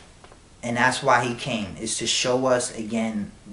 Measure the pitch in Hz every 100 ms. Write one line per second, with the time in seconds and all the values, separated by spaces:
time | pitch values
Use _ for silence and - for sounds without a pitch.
0 | - - - - - - 117 117 127 127
1 | 139 120 123 120 131 113 98 82 110 -
2 | 113 - 127 127 131 123 123 - 107 113
3 | 113 104 101 - -